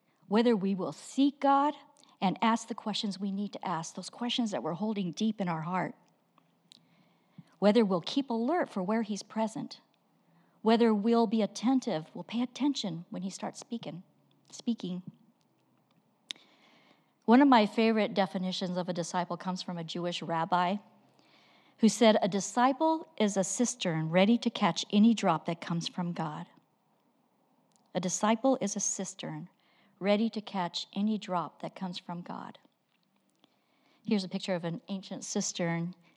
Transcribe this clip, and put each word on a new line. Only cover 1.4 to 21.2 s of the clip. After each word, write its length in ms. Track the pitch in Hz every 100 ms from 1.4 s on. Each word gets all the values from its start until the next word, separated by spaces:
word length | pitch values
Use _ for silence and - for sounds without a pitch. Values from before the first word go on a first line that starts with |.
| 277 277 294 294 - _ _ _
and 180 | 190 -
ask 260 | 226 226 -
the 80 |
questions 460 | 233 220 196 208 185
we 100 | 202
need 220 | 196 202
to 120 | -
ask, 300 | - 165 165
those 160 | - 180
questions 400 | - 240 240 226
that 120 | 131
we're 100 | 151
holding 400 | 165 214 208 180
deep 280 | 147 220 208
in 80 | 180
our 120 | 160
heart. 340 | 160 185 - - _ _ _ _ _ _ _ - _ _ _ _ _ - - _
Whether 260 | 196 214
we'll 160 | 208 185
keep 300 | - 277 269
alert 400 | 226 240 349 -
for 120 | 202
where 200 | 185 220
he's 200 | 214 196
present. 580 | - 220 220 - - - _ _ _ _ _ _ _ _
Whether 300 | 214 226 233
we'll 360 | 214 214 233 226
be 140 | 220
attentive, 640 | 196 - 214 269 247 160 160
we'll 120 | -
pay 180 | 170 226
attention 600 | 247 - 285 269 196 165 175
when 120 | 180
he 80 | 185
starts 300 | - 180 -
speaking, 420 | - 233 202 180 - _ _ _ _
speaking. 520 | - - 233 180 180 - - _ _ _ _ _ _ _ _ _ _ _ - _ _ _ _ _ _ _ _
One 160 | - 240
of 60 | 285
my 200 | 247 208
favorite 480 | 233 226 220 208
definitions 600 | 180 190 196 185 175 185 180
of 120 | 180
a 40 |
disciple 440 | 175 165 185 175 175
comes 260 | 185 185
from 160 | - 175
a 60 |
Jewish 380 | 165 175 175 170
rabbi 540 | 160 165 165 180 180 202 - _ _ _